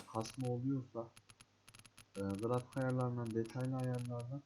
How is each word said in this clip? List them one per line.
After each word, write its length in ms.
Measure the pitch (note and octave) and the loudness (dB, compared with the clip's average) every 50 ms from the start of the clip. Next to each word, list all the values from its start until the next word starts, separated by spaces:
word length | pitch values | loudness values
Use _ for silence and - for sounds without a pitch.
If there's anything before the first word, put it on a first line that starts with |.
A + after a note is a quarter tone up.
| - - | -2 0
kasma 360 | - A2+ A2 - - C3+ C3 B2 | 0 0 0 0 -2 -2 0 0
oluyorsa, 600 | B2 A#2+ B2 C3+ C#3 C3 B2 - - A#2 A2+ - - - _ - - - - _ _ _ - - - - - - - - - _ - | 0 2 2 2 2 2 0 -2 -4 -6 -6 -6 -10 -20 _ -20 -20 -20 -20 _ _ _ -20 -20 -20 -20 -20 -20 -20 -20 -20 _ -4
e, 40 | G2 | -2
grafik 560 | G2 G2 G2 G2 A2 A2+ B2 B2 B2+ - - | 0 0 2 2 2 4 2 2 2 0 -2
ayarlarından, 580 | C#3 C3 B2+ B2+ B2+ B2 B2 B2 B2 A#2 A2+ A2 | 0 2 2 4 4 2 2 2 0 -2 2 2
detaylı 420 | A2+ A2+ - - C3 B2+ C3 C3 | 2 0 2 0 -2 0 0 0
ayarlardan 680 | C3 B2+ B2+ B2 B2 A#2+ A#2+ A#2+ A#2+ A#2+ B2 C#3 C#3+ - | 2 2 2 0 0 -2 -2 -4 -4 -4 -4 -6 -8 -8